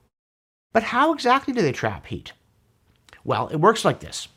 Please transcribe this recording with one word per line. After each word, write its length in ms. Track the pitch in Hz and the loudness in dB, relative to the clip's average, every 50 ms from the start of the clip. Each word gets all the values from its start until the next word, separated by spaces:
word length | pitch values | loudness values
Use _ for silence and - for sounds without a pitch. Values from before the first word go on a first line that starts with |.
| _ _ _ _ _ _ _ _ _ _ _ _ _ _ - | _ _ _ _ _ _ _ _ _ _ _ _ _ _ -2
But 80 | 226 | 0
how 320 | 226 - 233 247 294 320 320 | 0 0 2 2 2 2 2
exactly 400 | 285 - 240 254 277 - - 247 | 2 2 2 2 2 0 -2 -2
do 80 | 240 | 0
they 100 | 175 139 | 0 0
trap 360 | 123 - - 110 98 - - - | 0 -2 -4 -4 -4 -6 -10 -10
heat? 240 | 101 - - - - _ _ _ _ _ _ _ _ _ _ _ _ _ _ _ - - - | -12 -12 -12 -14 -20 _ _ _ _ _ _ _ _ _ _ _ _ _ _ _ -20 -10 -6
Well, 240 | 127 120 107 117 - | -4 -4 -2 -4 -4
it 80 | 156 | -2
works 300 | 151 160 220 226 - - | 2 4 4 4 4 2
like 140 | 170 120 - | 0 0 -2
this. 280 | - - - - - - _ | -6 -12 -12 -12 -12 -14 _